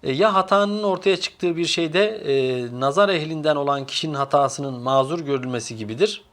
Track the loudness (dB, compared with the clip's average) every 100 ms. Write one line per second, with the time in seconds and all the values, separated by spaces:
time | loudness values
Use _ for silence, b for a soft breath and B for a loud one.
0 | -2 2 4 4 4 2 2 0 -2 0
1 | 2 0 -2 _ -2 -2 -2 0 0 2
2 | 0 0 0 0 2 -2 -4 -2 0 2
3 | 2 2 -2 -2 0 0 0 -2 -4 -6
4 | -4 -2 0 2 2 0 -6 -4 2 2
5 | 2 -2 -2 -2 -2 -6 -6 -10 -8 -2
6 | -2 -2 -16